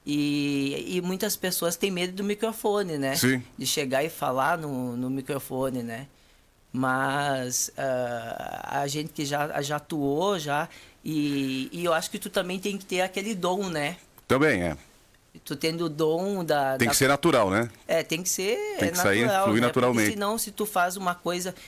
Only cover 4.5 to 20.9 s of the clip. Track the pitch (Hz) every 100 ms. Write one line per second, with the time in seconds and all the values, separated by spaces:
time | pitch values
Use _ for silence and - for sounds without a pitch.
4.5 | 170 151 131 127 120 127 135 131 143 -
5.5 | 131 135 127 117 113 143 - _ _ _
6.5 | _ _ 123 131 131 135 139 143 135 127
7.5 | 127 - - 135 127 123 120 117 - -
8.5 | 50 - 139 143 143 156 - 143 143 147
9.5 | 147 143 147 - 160 139 143 190 196 147
10.5 | 143 165 - - - - 156 147 143 135
11.5 | 131 131 175 175 160 - 208 196 202 175
12.5 | 185 208 196 - 180 185 190 196 202 175
13.5 | 185 196 160 143 175 - - - 127 151
14.5 | 107 87 73 - - _ _ _ - -
15.5 | 143 160 165 170 151 160 165 190 202 165
16.5 | 151 135 131 120 - 131 139 170 139 101
17.5 | 98 117 - - 165 156 160 180 - 190
18.5 | 254 415 392 - 165 101 101 120 190 -
19.5 | 107 120 123 123 117 110 208 202 226 -
20.5 | - 214 190 180